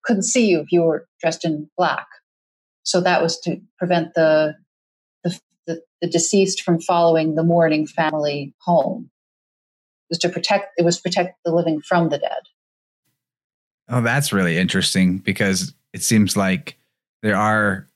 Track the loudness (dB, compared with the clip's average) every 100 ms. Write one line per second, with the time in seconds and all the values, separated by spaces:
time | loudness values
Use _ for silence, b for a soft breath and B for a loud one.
0 | 0 -2 0 0 2 0 2 2 2 0
1 | -6 _ -4 -2 -4 -4 -8 -2 -2 -2
2 | -8 -20 _ _ _ _ _ _ -4 0
3 | 2 0 0 -2 -6 -8 _ _ -2 -2
4 | 0 0 4 4 0 -4 _ _ _ _
5 | _ _ -8 -8 _ _ -12 -12 _ _
6 | -2 -2 2 2 2 -2 -2 -2 2 2
7 | 4 4 0 0 2 4 4 2 -2 -2
8 | -2 -2 -4 -4 -10 _ 0 2 2 -6
9 | -12 _ _ _ _ _ _ _ _ _
10 | _ -4 -4 -4 -2 -2 -2 0 0 0
11 | -2 -2 -4 -4 -2 0 0 -4 0 0
12 | 0 -2 -4 -8 _ _ _ _ _ _
13 | _ _ _ _ _ _ _ _ _ -2
14 | 0 0 0 0 0 0 0 0 0 2
15 | 0 0 -4 -2 0 0 -4 -12 _ -8
16 | 0 2 2 0 0 -2 -6 -20 _ _
17 | _ _ -2 0 2 2 0 -2 -10